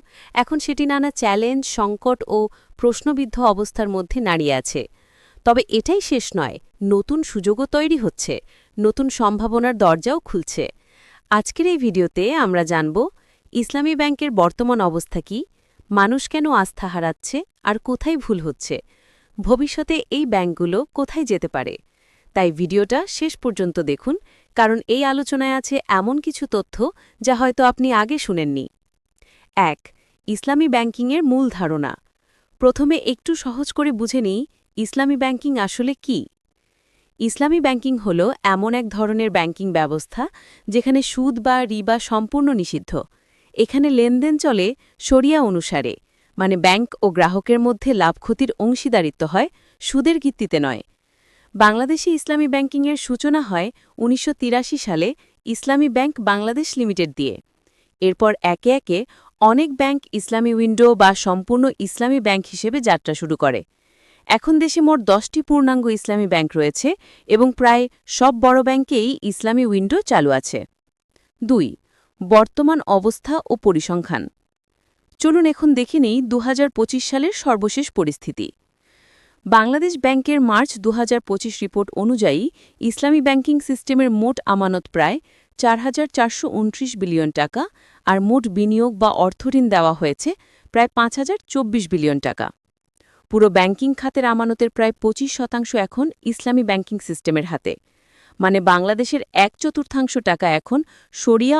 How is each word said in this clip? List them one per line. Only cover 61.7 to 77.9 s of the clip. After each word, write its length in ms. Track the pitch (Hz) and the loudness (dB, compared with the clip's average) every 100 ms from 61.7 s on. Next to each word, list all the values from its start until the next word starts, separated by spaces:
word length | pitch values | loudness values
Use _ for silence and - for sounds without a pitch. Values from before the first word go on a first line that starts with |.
| - | 0
ইসলামী 400 | 196 - 240 269 | -8 -4 0 0
ব্যাংক 240 | 214 196 - | 0 -2 -4
হিসেবে 300 | 185 220 277 | -6 -4 -2
যাত্রা 320 | 233 165 - 151 | 0 0 0 -4
শুরু 200 | 160 156 | -4 0
করে। 240 | 143 120 - _ _ _ _ _ - | 0 -2 -6 _ _ _ _ _ 0
এখন 260 | 226 - 311 | 0 2 2
দেশে 200 | 320 339 | 2 2
মোট 180 | 302 302 202 | 4 4 4
দশটি 340 | 202 - 311 | 2 0 -4
পূর্ণাঙ্গ 440 | 294 294 262 254 233 | 0 2 2 2 0
ইসলামী 380 | 214 - 208 196 | -2 -2 -2 0
ব্যাংক 220 | 170 156 160 | 0 0 0
রয়েছে 340 | 147 - 285 392 _ _ - | -2 0 -2 -4 _ _ 0
এবং 180 | 214 254 | 2 2
প্রায় 320 | 240 240 240 247 _ - | 4 4 4 2 _ -8
সব 260 | - 254 233 | 0 2 4
বড় 200 | 254 262 | 4 4
ব্যাংকেই 460 | 254 269 262 247 233 277 | 4 0 0 0 0 -2
ইসলামী 400 | 208 - 220 247 240 | -6 -4 0 2 2
উইন্ডো 320 | 196 196 349 - | 0 0 0 2
চালু 220 | 208 143 | 2 4
আছে। 280 | 135 - 123 - _ _ _ _ _ _ - | 2 -2 -8 -10 _ _ _ _ _ _ -6
দুই, 260 | 233 240 123 - _ _ _ - | 0 2 0 -6 _ _ _ -8
বর্তমান 580 | 180 214 220 - 294 311 - | 4 6 6 2 2 2 2
অবস্থা 460 | 196 208 - - 320 - | 0 0 -2 -4 -4 -2
ও 40 | 233 | 0
পরিসংখ্যান। 640 | 208 156 - 175 160 127 73 _ _ _ _ _ _ _ _ - | 2 0 0 -6 -4 -8 -8 _ _ _ _ _ _ _ _ -2
চলুন 260 | 311 330 320 | 2 4 4
এখন 240 | 294 302 | 4 2
দেখে 240 | 254 240 320 | 2 2 2
নিই 180 | 233 247 | 2 0
দু 160 | 240 240 | 0 -2
হাজার 300 | 240 262 285 | 0 0 0
পঁচিশ 340 | - 226 262 - | 0 -2 -2 -4
সালের 280 | 269 320 - | -2 -2 -2
সর্বশেষ 520 | 285 220 208 269 285 | 0 0 0 -2 -4